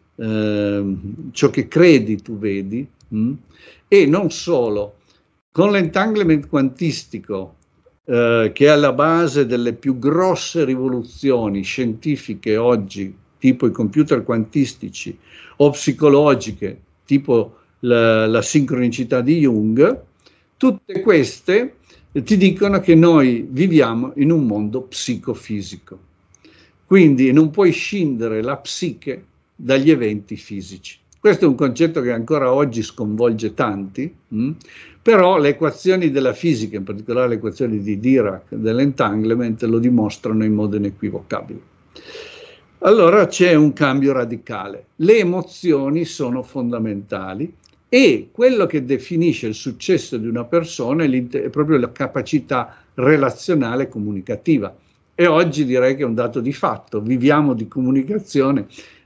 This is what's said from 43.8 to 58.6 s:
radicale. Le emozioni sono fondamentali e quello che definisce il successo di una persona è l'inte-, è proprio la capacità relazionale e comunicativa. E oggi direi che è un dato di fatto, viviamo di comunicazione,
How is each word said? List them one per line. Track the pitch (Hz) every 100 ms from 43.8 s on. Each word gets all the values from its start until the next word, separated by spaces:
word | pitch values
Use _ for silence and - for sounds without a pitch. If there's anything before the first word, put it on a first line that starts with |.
| 143 139 139
radicale. | 135 117 117 - 107 101 98 - -
Le | 165 226
emozioni | 180 185 - - 180 143 135 160
sono | 165 - 127 127
fondamentali | 123 135 120 120 110 98 101 98 92 98 160 - _ _ -
e | 247 240 110 -
quello | - 247 233 175
che | 151
definisce | 127 135 - 170 170 - 113
il |
successo | 107 131 113 - - - 123
di | 113
una | 117
persona | 117 170 165 - 120 151
è | 151
l'inte-, | 127 123 139
è | -
proprio | 147 151 147
la | 120
capacità | - 131 139 117 151 120 123 117 - _
relazionale | - 131 156 135 - - 160 120 123
e | 135
comunicativa. | 113 104 98 92 107 - 147 98 - _ _ _
E | - 175
oggi | 160 175 147
direi | 135 127 127 135
che |
è | 131
un |
dato | 113 117 123
di | 120
fatto, | 147 170 107 - 107
viviamo | 107 127 131 151 147
di | 117 110
comunicazione, | 139 127 135 135 208 196 143 135 135